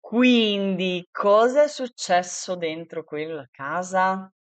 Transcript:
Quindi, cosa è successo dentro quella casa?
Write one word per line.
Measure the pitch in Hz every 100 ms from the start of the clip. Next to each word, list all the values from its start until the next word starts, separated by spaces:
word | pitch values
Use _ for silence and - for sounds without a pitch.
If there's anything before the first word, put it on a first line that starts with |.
Quindi, | - 220 254 240 220 202 196 185 185 180 175
cosa | - 202 208 233 262
è | 294
successo | 294 254 - - 180 180 - - 180
dentro | 165 156 160 165
quella | 156 151 156 160 135
casa? | _ 139 165 180 185 185 190 190 _